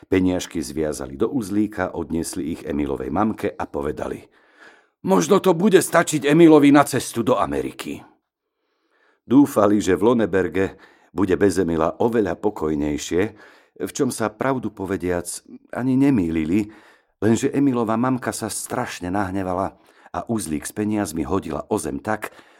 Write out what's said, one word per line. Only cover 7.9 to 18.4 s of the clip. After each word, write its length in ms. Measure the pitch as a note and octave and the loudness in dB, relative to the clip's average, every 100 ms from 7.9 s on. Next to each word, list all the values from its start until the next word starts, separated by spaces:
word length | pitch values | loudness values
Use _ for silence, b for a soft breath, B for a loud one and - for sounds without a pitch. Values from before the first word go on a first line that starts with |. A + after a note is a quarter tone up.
| - - _ _ _ _ _ _ _ _ _ _ _ | -12 -16 _ _ _ _ _ _ _ _ _ _ _
Dúfali, 560 | - C3 C3+ A2 G2+ G#2+ | 4 4 6 4 4 4
že 160 | F2 F2 | 4 4
v 160 | A2 | 4
Loneberge 640 | A#2+ G2+ F#2+ F2+ F2 F#2+ - b b b - | 4 2 0 0 -2 -4 -6 b b b -2
bude 220 | F#2+ E2 | 0 4
bez 160 | G2 F2 | 4 2
Emila 340 | E2+ E2 E2 - | 0 0 0 0
oveľa 340 | A2+ A#2 F#2+ E2 | 0 0 -2 -2
pokojnejšie, 840 | G#2 - D#2 D2+ D2+ C#2+ - E2+ A2 B B B B - | -4 -2 -4 -2 -2 -4 -4 -2 -2 B B B B -10
v 100 | - - | -10 -4
čom 160 | B2+ | -4
sa, 160 | - G#2+ | -2 -6
pravdu 460 | - C3 C3 G#2 | -4 -4 -4 -6
povediac, 540 | - F#2+ F#2+ F2+ F2 - - - B2 _ | -8 -6 -4 -2 -4 -6 -12 -16 -20 _
ani 240 | - B2+ C3 | -6 0 2
nemýlili, 720 | C#3 B2 E2 E2 D#2 G#2 G#2 B B B B _ | 4 2 0 -2 0 -2 -2 B B B B _
lenže 300 | G#2 A2+ C3+ | 0 0 0
Emilova 420 | C3+ C#3+ A#2+ A2 A2+ | 0 0 0 -2 -2
mamka 400 | B2+ B2+ A#2 | -2 -2 -6
sa 160 | - | -6